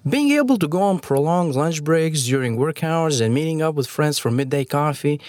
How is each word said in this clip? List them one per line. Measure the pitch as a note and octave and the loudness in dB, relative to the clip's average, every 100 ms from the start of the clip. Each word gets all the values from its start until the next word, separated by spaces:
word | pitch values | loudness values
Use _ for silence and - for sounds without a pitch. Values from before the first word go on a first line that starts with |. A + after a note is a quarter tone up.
Being | C#3+ B3+ C#4+ | 0 2 4
able | D4 C4 B3 | 2 4 2
to | D#3+ | 0
go | F3 | 0
on | G3 F#3+ | 0 0
prolonged | - C#3 D3 F3+ E3+ | 0 0 2 0 0
lunch | C3 D#3+ D#3 | 0 -2 -2
breaks | D3 E3 D#3+ D#3 | 0 2 2 -2
during | B2 C3+ B2+ A2+ | 0 0 0 0
work | D3 D#3 | -2 -2
hours | D#3+ E3 D#3+ C#3 | -2 0 0 2
and | A2+ | 2
meeting | B2+ D#3+ D#3+ | 0 0 0
up | D#3+ D3+ | -2 -2
with | B2 | -4
friends | - D3+ D3 | 0 0 0
for | - | -2
midday | A#2+ C3+ C#3 | -2 -2 -2
coffee | B2+ C#3+ D3+ C#3 D3 D3 | -2 0 -2 -2 -2 -2